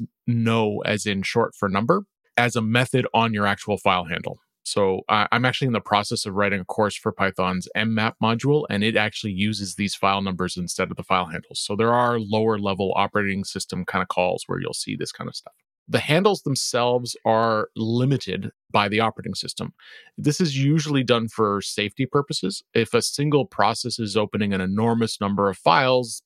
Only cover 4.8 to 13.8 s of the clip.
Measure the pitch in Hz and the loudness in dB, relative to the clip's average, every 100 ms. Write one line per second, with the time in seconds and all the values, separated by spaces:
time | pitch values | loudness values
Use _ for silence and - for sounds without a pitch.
4.8 | 98 95 - 107 104 117 127 120 135 110 | 2 0 0 2 2 2 2 0 0 0
5.8 | - 104 104 117 107 95 101 98 87 - | 2 0 2 -4 -4 0 0 0 -4 0
6.8 | 104 - 110 - 98 - 92 92 - 107 | 0 0 -6 -2 -2 0 -2 -2 -4 -2
7.8 | 110 110 110 - 110 117 135 151 - 101 | 0 0 0 0 0 2 2 0 0 0
8.8 | 107 107 107 - 107 92 107 104 98 - | 0 2 0 -2 -6 -2 -2 -2 -6 -4
9.8 | 101 - 98 98 98 90 90 - 87 - | -4 0 0 0 -2 -4 -4 -4 -6 -4
10.8 | 92 90 87 92 87 85 - - - 104 | -4 -6 0 0 0 -6 -10 -10 -6 0
11.8 | 113 120 120 120 104 110 110 104 101 95 | 2 4 2 0 0 0 2 0 -2 -2
12.8 | 98 92 98 104 101 98 95 95 - 90 | 0 0 0 0 0 -2 -4 -8 -6 -6